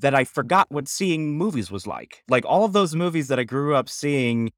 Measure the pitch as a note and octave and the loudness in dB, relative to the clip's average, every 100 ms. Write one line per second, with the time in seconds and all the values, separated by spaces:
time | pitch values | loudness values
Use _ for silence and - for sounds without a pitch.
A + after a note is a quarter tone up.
0 | C#3 C#3 B2+ - A#2 F#3 - D3 C#3 - | 0 2 0 -2 2 2 2 -2 -6 -4
1 | G3 D#3+ D3+ D3 G3+ D3+ G2 G2 G2+ B1+ | -2 0 -2 -2 -2 -2 -6 -8 -8 -10
2 | A#1 - - B2+ - E3 G#3+ G3 F#3+ D#3 | -12 -20 0 0 4 2 4 2 2 0
3 | F3 E3 C3 C3 A#2+ B2+ C#3+ C#3+ A#2+ - | -2 -2 0 -2 0 -2 0 0 0 -4
4 | D3 C#3+ A#2+ A#2 A2+ | -2 0 2 0 -2